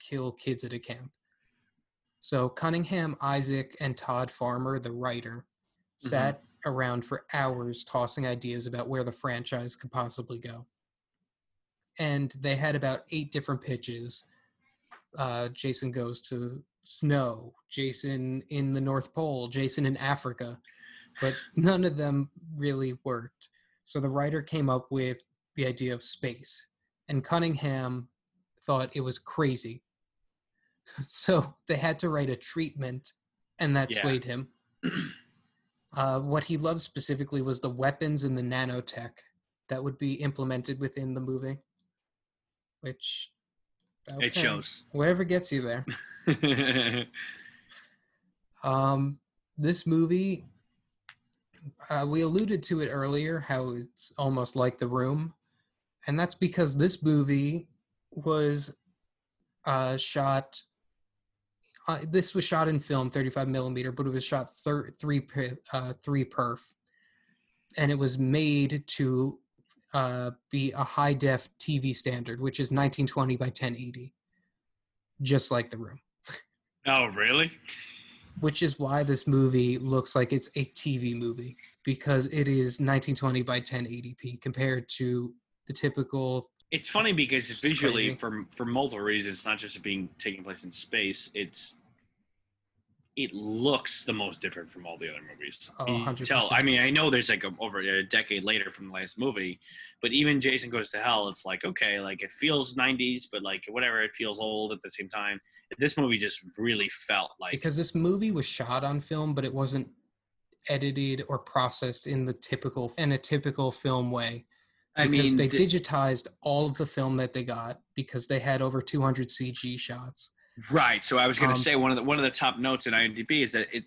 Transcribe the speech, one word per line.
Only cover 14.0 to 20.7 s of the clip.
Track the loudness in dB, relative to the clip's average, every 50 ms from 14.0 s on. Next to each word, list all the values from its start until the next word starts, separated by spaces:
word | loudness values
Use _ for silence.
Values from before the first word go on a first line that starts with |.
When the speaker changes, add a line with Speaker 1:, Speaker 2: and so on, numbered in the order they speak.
| -8 -10 -10 -10 -12 _ _ _ _ _ _ _ _ _ _ _ _ _ -20 -20 _ _ -8
Speaker 1:
Uh, | -6 -4 -2 -2 -2 -4 -4
Jason | -6 -4 -2 -2 -2 0 -2 -2 -4
Goes | -4 -4 -4 -4 -6 -6
to | -6 -6 -6 -6 -6 -8 -10 -14 _ _ _ _
Snow, | -8 -4 0 2 2 4 4 2 0 -2 -6 -10 -16 -20 _ _ _
Jason | -8 -4 -4 -4 -4 -4 -4 -2 -2 -2 -2 -4 -4 -6 -6 -6
in | -4 -2 0 0 0
the | 0
North | 0 0 0 0 -2 -4 -4
Pole, | -4 -2 -2 -2 -4 -4
Jason | -4 -2 -2 0 0 2 2 2
in | 2 0 0
Africa, | 0 0 0 0 -2 -6 -8 -8 -8 -10 -10 -12 _ -20